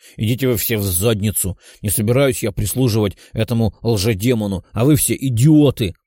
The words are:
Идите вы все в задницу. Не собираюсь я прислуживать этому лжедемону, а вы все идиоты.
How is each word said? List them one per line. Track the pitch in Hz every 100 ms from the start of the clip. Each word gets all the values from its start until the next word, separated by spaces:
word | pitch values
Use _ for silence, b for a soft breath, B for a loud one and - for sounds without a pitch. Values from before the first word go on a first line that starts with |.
| B B
Идите | 110 120 131
вы | 113
все | - 107
в |
задницу. | 98 87 113 107 107 - 92 - B B
Не | 104
собираюсь | - 107 127 139 117
я | 113
прислуживать | - 107 123 131 110 104 - B
этому | - 110 117 107 -
лжедемону, | 117 107 110 95 120 117 104 92 -
а | 98
вы | 131 147
все | -
идиоты. | - 135 110 147 151 143 - 98 -